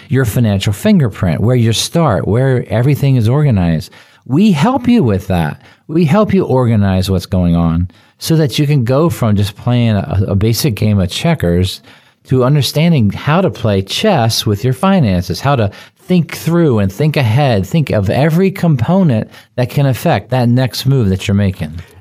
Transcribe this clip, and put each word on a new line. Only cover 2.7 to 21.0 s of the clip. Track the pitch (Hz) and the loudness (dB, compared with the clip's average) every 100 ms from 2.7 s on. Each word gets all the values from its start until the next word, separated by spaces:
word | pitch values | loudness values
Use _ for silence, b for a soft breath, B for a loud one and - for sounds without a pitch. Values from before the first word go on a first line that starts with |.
| 107 139 139 139 127 | -2 0 0 2 2
is | 110 | 2
organized. | 143 143 101 85 78 - B B B - | 2 2 2 0 -2 -6 B B B -4
We | 139 220 | 2 2
help | 147 208 269 240 | 4 2 0 2
you | 240 | 2
with | 120 92 - | 2 0 -2
that. | 87 76 73 B B - | -2 -2 -6 B B -6
We | 156 | 0
help | 160 202 208 | 2 2 2
you | 190 | 0
organize | - 127 120 110 98 95 92 | 2 0 2 2 2 0 0
what's | 92 - | -2 -2
going | 92 87 85 | -2 0 2
on | 82 85 90 b b b | 0 0 -4 b b b
so | - 160 | -2 0
that | 156 - | 0 0
you | 147 | 0
can | 147 | 0
go | 117 135 170 | 0 0 0
from | - 113 | 0 0
just | 104 101 - | 0 -2 -4
playing | 120 123 117 101 | -2 0 2 0
a, | - 95 101 | -2 -2 0
a | 98 | 2
basic | 110 113 120 104 | 0 0 -2 0
game | 107 101 | 0 0
of | 87 | 0
checkers | - 151 131 85 87 90 - B B B B | -2 -2 0 0 0 -2 -4 B B B B
to | - 131 | -2 0
understanding | 123 147 117 147 170 156 104 | 2 2 0 0 2 2 0
how | - - 170 | -2 -2 0
to | 185 | 0
play | - 110 98 | -2 -2 -2
chess | 95 - 220 160 113 - 110 | -2 -4 0 0 0 -2 -2
with | 101 | -2
your | 127 | -2
finances, | 127 190 190 113 87 87 82 | -2 0 2 2 0 -2 -4
how | 135 135 | -2 0
to | 101 B B _ | -2 B B _
think | - 180 - - | -2 -2 -2 -6
through | 160 170 160 110 | -2 0 2 2
and | 98 | -2
think | - 156 147 | -2 -2 0
ahead, | 117 120 143 104 87 | 0 2 2 0 0
think | 165 139 | -2 0
of | 107 95 | -2 0
every | 76 160 160 190 | 0 0 2 0
component | 190 170 131 113 190 170 110 - B B - | 0 0 0 0 2 2 0 -4 B B -6
that | 123 | -4
can | 147 139 | 0 0
affect | 123 175 113 - | 0 0 -2 -2
that | 131 120 | -2 2
next | 123 131 - 131 | 2 0 -2 0
move | 139 | 0